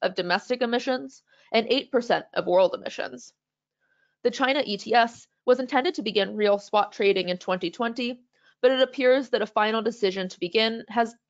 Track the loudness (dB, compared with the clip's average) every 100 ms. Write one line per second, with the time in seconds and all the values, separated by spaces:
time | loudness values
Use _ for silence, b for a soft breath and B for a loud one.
0 | -4 -4 -2 -2 -2 -4 -2 -2 -2 -4
1 | -6 -18 b b b -2 0 0 0 -2
2 | 0 -2 -2 -6 2 4 4 0 -8 -10
3 | -10 -12 -20 _ _ _ _ _ _ _
4 | _ _ -4 0 0 0 -2 -6 0 2
5 | 2 -2 -20 _ 0 2 2 0 0 -4
6 | -2 -2 -2 0 2 2 2 0 0 0
7 | 2 2 -2 -4 -4 -4 -4 -4 -6 -4
8 | -6 -8 _ b b b 2 4 2 2
9 | 4 4 2 -2 0 0 0 0 -2 0
10 | -2 -2 -6 -6 -2 0 0 -2 -4 -2
11 | -2 -4 _